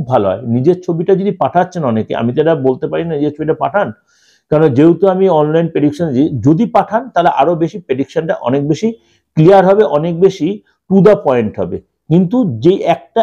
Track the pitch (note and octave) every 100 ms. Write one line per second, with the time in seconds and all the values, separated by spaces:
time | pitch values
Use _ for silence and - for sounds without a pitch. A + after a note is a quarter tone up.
0 | B2 B2+ G2 G2+ B2 A#2 C#3 F3 F3+ E3
1 | F3 F#3 G3 F#3+ C3+ F3 F3+ F3 C#3 A2
2 | - - A#2 C3 D#3 D#3+ C3 C3 D3+ D#3
3 | E3+ D3+ D3 D3 D#3 D#3 C#3+ G3+ F#3+ -
4 | _ _ _ _ _ D3+ D#3 A#2+ D#3+ F3
5 | G3 F#3 F#3+ D#3+ D3+ D#3+ E3+ D#3 D3 D3
6 | E3+ B2 D#3 C3 A#2 E3 A#3 G#3+ F3+ A3
7 | B3+ F3 E3+ - D3 E3+ E3 G3+ - C3
8 | C3+ - D#3+ - A#2+ C#3 C#3+ D#3 A3 A3+
9 | _ _ _ - D#3 G3 F#3 G3+ G#3 D3
10 | E3 E3+ F#3+ F#3 D3+ G#3+ - _ _ G3
11 | G3 G3+ D3+ B2 G#2+ - F2+ F2 - _
12 | _ E3 F3+ A#3+ G#3 A2+ D3 G3 - E3
13 | - -